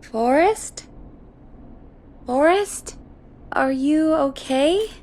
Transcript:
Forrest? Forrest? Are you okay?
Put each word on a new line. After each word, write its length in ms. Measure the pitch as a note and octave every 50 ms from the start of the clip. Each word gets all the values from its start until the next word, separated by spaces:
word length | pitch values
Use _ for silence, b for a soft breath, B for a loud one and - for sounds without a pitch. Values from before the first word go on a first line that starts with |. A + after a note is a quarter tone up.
Forrest? 840 | - - - A3 A3+ A#3+ B3+ C#4+ D#4+ F#4+ A4 - - - - - - - - - - - - - - - - - - - - - - - - - - - - - - - - - -
Forrest? 680 | - B3 C4 C#4+ D#4 F4 G4 G#4 G4 - - - - - - - - - - - - - - - -
Are 200 | - - - C4+
you 420 | C4+ C4 C4 C#4+ D4+ D#4 D#4 D#4 D#4
okay? 760 | D#4+ C#4+ C#4 C4+ - - - C4 C4 C#4 D4 E4+ G4 A4 A4 - -